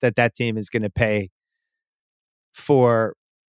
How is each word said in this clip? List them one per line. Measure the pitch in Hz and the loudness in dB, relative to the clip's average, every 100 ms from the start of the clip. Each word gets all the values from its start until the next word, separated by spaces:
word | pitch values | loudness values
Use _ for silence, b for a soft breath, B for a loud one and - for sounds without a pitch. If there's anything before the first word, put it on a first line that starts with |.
that | - - | -2 2
that | 117 | 0
team | - 117 110 | 0 -4 -4
is | 101 | -6
gonna | 117 104 | -4 -4
pay | - 110 104 95 _ _ _ _ _ _ _ _ _ _ _ _ | -2 0 0 -4 _ _ _ _ _ _ _ _ _ _ _ _
for, | - - 139 123 113 113 - _ _ | -10 0 2 4 2 -2 -6 _ _